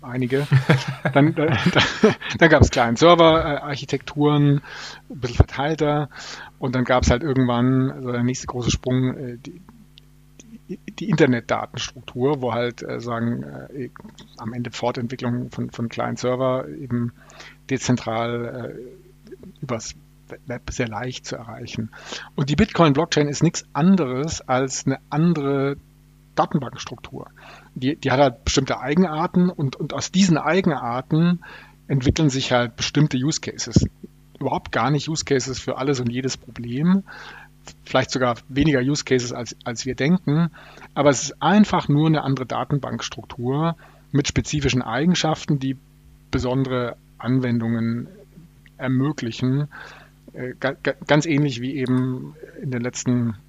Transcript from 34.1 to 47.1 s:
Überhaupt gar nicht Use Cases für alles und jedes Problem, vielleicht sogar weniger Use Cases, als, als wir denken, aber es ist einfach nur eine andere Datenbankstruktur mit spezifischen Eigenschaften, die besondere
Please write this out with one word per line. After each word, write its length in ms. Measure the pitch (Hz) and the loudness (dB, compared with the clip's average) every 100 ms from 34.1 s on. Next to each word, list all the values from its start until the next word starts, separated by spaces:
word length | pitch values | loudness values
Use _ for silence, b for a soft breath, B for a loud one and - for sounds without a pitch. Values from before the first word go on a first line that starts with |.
| _ _ - | _ _ -8
Überhaupt 320 | 131 147 - | -4 -4 -2
gar 180 | 131 120 | -2 0
nicht 180 | 147 156 | 0 -2
Use 160 | 160 | -6
Cases 360 | - 139 131 127 | 0 0 0 -6
für 180 | - 127 | -6 -4
alles 220 | 135 135 | -2 -2
und 100 | 120 | -2
jedes 260 | 123 131 - | -2 -4 -8
Problem, 680 | - 117 117 123 170 190 B B B B B _ - - | -12 -12 -8 -2 2 2 B B B B B _ -20 -20
vielleicht 260 | - 131 127 | 0 0 0
sogar 260 | 139 123 117 - | 0 0 0 -4
weniger 320 | 135 156 135 | 0 2 4
Use 240 | 131 147 | 2 -2
Cases, 280 | - 131 120 | 0 0 0
als, 240 | 127 117 - | -8 -10 -10
als 220 | - 117 131 | -10 -8 -8
wir 80 | |
denken, 560 | 123 135 185 - 147 170 B B B B | -2 2 2 2 2 0 B B B B
aber 160 | - 143 | 2 4
es 120 | 139 | 4
ist 200 | 143 - | -4 -2
einfach 460 | 151 208 208 165 - | 4 6 6 4 2
nur 180 | 143 160 | 4 4
eine 160 | 151 | 2
andere 240 | 135 135 123 | 0 -2 -2
Datenbankstruktur 1300 | 117 127 143 120 117 - - - - 120 139 165 160 B B B | -6 -2 -2 -2 -8 -8 -12 -14 -6 -2 0 0 -2 B B B
mit 160 | 139 135 | 0 0
spezifischen 540 | - - 151 135 127 | -2 -2 -2 0 0
Eigenschaften, 760 | - 117 165 175 160 156 - 147 | -2 0 2 2 0 -2 -2 -2
die 180 | 135 131 _ _ - - _ | -2 -6 _ _ -20 -20 _
besondere 680 | 131 123 127 131 127 120 - _ | -4 0 0 0 -2 -4 -8 _